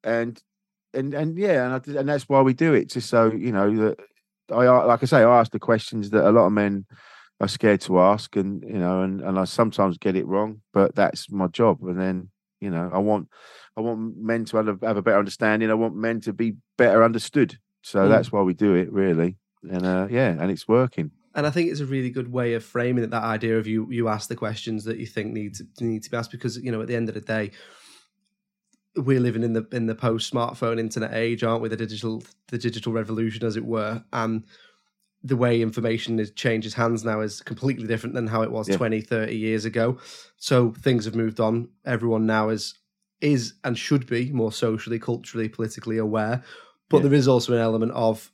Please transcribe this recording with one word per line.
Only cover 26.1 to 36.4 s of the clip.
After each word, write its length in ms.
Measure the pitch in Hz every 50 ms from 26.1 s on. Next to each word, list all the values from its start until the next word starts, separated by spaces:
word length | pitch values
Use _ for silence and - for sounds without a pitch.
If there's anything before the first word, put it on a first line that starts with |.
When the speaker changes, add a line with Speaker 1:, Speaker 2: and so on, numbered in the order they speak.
Speaker 2:
be 60 | -
asked, 140 | 117 117 -
because, 260 | - 120 - 120 110 123
you 120 | 120 127
know, 120 | 117 110
at 40 | 110
the 80 | 117 120
end 140 | 117 117 110
of 60 | 107
the 40 | 107
day, 300 | - - 113 110 107 101 - - - - - - - - - _ _ _ _ _ _ _ _ _ _ _ _ _ _ _ _ _ _ _ _
we're 220 | 185 127 131 135 127
living 220 | 123 123 110 113
in 120 | 117 117 113
the, 120 | 113 110 -
in 140 | - 120 117
the 80 | 113 110
post-smartphone 840 | - - 117 113 113 113 - - 120 117 120 120 - 123 113 117 113
internet 340 | 113 110 - 113 110 110 113
age, 280 | 113 113 117 117 110
aren't 200 | 120 113 113 117
we? 60 | 117 113
The 80 | 113
digital, 460 | 110 117 107 110 107 117 113 113 110 - - _ _ _ _
the 100 | 123 117
digital 340 | - 123 113 113 - 123
revolution, 520 | 113 113 110 104 110 110 113 113 107 113 120
as 120 | 113 104
it 80 | 113 110
were. 400 | 113 113 110 104 107 113 113 - _
And 320 | - 120 113 113 113 110 107 _ - _ _ _ _ _ _ _ _ _ _ _ _ _ -
the 120 | 127 135
way 240 | 117 123 120 120 117
information 580 | 117 113 110 123 117 117 113 113 - - 117 113
is, 100 | 107 104
changes 440 | _ -